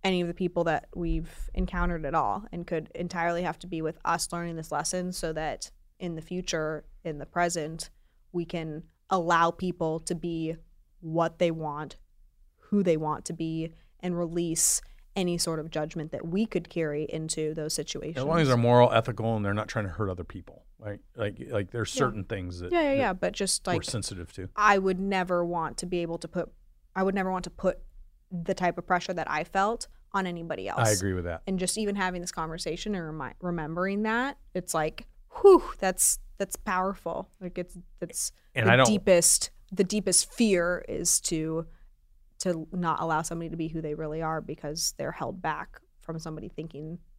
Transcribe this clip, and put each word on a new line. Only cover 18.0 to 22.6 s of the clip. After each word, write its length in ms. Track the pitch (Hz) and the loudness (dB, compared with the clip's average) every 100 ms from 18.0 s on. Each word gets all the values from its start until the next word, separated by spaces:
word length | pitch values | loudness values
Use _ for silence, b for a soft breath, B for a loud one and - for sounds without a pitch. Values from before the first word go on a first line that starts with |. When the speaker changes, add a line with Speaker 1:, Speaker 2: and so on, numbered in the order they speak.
| - 160 | -6 -4
Speaker 2:
As 60 | |
long 140 | 135 165 | 0 4
as 80 | 151 | 6
they're 80 | 123 | 6
moral, 360 | 120 123 123 | 8 10 10
ethical, 420 | 113 113 107 110 | 6 2 -2 0
and 100 | 110 | 0
they're 100 | 101 | 0
not 120 | 104 107 | 0 -2
trying 180 | - 98 | -2 -4
to 40 | |
hurt 200 | 85 104 | -2 -4
other 140 | 92 | -4
people, 420 | - 92 85 - - - | -8 -12 -14 -20 -20 -16
right? 220 | 107 101 - - | -12 -12 -14 -6
Like, 200 | 104 101 - | -6 -6 -6
like, 200 | 113 95 | -4 -4
there's 240 | 120 107 | -4 -4
Speaker 1:
Yeah. 40 | - | 2
Speaker 2:
certain 240 | 131 107 | 0 0
things 360 | 92 104 90 87 | -6 -6 -6 -8